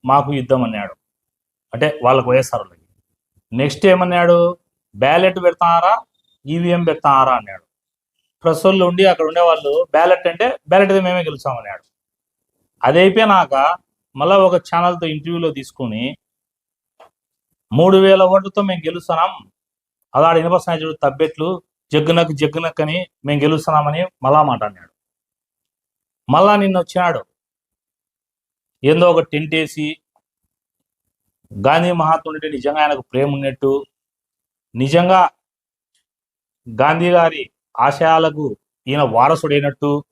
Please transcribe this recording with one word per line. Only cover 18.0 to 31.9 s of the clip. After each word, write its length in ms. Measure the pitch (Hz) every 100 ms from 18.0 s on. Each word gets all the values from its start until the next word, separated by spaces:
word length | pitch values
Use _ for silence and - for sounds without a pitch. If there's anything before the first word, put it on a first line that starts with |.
| 190 190
ఓట్లతో 400 | 185 190 190 208
మేము 200 | 196 180 156
గెలుస్తున్నాం, 440 | 175 - 165 180 - - _ _ _ _ _ _
అదాడు 240 | 131 165 165
ఇనప 180 | 165 175
స్నేహితుడు 400 | - 165 160 156
తబ్బెట్లు, 460 | 143 139 156 156 160 180 _ _ _
జగ్గునక్ 400 | 147 147 170 160
జగ్గునక్ 480 | 143 147 156 165 -
అని 180 | 151 170 180 _
మేము 160 | 147 147
గెలుస్తున్నామని" 640 | 147 156 160 156 147 156 185 _
మళ్ళా 200 | 131 151
మాట 200 | 139 117 107
అన్నాడు. 240 | 98 _ _ _ _ _ _ _ _ _ _ _ _ _ _ -
మళ్ళా 180 | 147 196 208
నిన్న 200 | 196 185
వచ్చినాడు, 440 | 170 180 180 120 - _ _ _ _ _ _ _ _ _ _ _ _ _ _ _
ఏందో 240 | 135 156 175
ఒక 100 | 165 -
టెంట్ 220 | 147 151
వేసి, 320 | 160 156 - 151 156 _ _ _ _ _ _ _ _ _ _ _ _ _ _ _ 107 113
గాంధీ 260 | 160 175